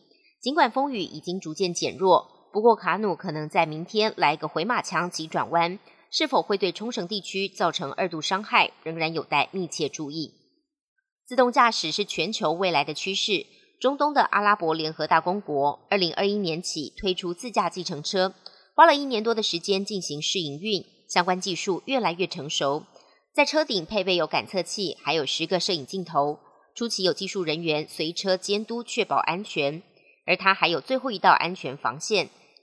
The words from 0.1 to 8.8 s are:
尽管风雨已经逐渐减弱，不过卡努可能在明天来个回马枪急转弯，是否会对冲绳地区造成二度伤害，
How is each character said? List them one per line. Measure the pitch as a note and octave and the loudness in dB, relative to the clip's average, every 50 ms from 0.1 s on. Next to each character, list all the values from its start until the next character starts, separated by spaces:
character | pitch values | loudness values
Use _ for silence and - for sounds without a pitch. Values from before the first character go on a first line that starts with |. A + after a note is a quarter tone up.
| _ _ _ _ _ _ | _ _ _ _ _ _
尽 | - B3 C#4+ | -6 -2 2
管 | E4+ D4 A#3+ | 2 2 2
风 | - C4 C#4 C#4+ | 2 0 -2 -2
雨 | C4 G#3 | -2 -4
已 | D#3+ - - D3+ | -6 -6 -8 -10
经 | - F#3 F3 F#3+ | -8 -6 -6 -6
逐 | - D#3+ D#3 | -6 -8 -4
渐 | - G3 F3+ | -2 -2 -2
减 | E3+ - E3+ B2+ - | 0 -2 -4 -4 -2
弱， | C3 F#3 F#3+ F3 C3+ - - - _ _ _ | 2 6 6 6 6 4 0 -8 _ _ _
不 | - G3+ | -2 4
过 | G#3+ A#3+ A3 | 4 4 4
卡 | G#3 F#3 F3 E3 | 4 2 0 0
努 | G3 A3 G3+ E3 | 0 0 -2 -2
可 | - - F#3 | -4 -6 -6
能 | D3 D#3 D3+ | -6 -6 -6
在 | D3+ - F#3+ E3 | -2 0 0 0
明 | D#3+ D3+ D#3 F3 | 0 -2 -6 -8
天 | - - G#3+ G#3+ A3 - | -4 0 0 0 0 0
来 | - E3+ C#3+ D3+ | 2 2 2 2
个 | D#3 - | 0 -4
回 | D3+ - E3 E3 | -4 -4 -2 -2
马 | A3+ B3 G#3+ | 0 -2 -2
枪 | - - - D#3+ F3 F3 | -2 -2 -2 -2 -2 -2
急 | - - D#3+ | -4 -8 -8
转 | D#3+ - E3 B2+ G#2 | -4 -2 -4 -2 0
弯， | D#3 E3+ E3+ E3+ F#3 G3+ - - _ _ _ _ - | 2 2 2 2 -2 -6 -14 -20 _ _ _ _ -4
是 | - G#3+ | -2 -2
否 | C4 - G3+ D#3+ | 0 2 0 2
会 | - G#3 - | 2 0 0
对 | G#3 G#3+ | 0 -2
冲 | A3 - G#3 A#3+ | -2 -4 -8 -6
绳 | A#3+ A#3 F3 | -6 -6 -6
地 | E3+ A3 G3+ | -6 -6 -8
区 | E3+ - - G3 G3 F#3 | -8 -6 -4 -4 -4 -4
造 | F#3+ - G#3 E3+ | -2 0 0 0
成 | D#3 - E3+ C3+ - | 0 -2 -6 -6 -2
二 | - F#3+ | -2 -4
度 | F3+ E3+ D#3 | -2 -4 -6
伤 | D3 - F#3+ F#3+ G#3+ | -4 -4 -4 -4 -2
害， | - B3 A3 E3 - - - | 0 2 2 2 2 -2 -8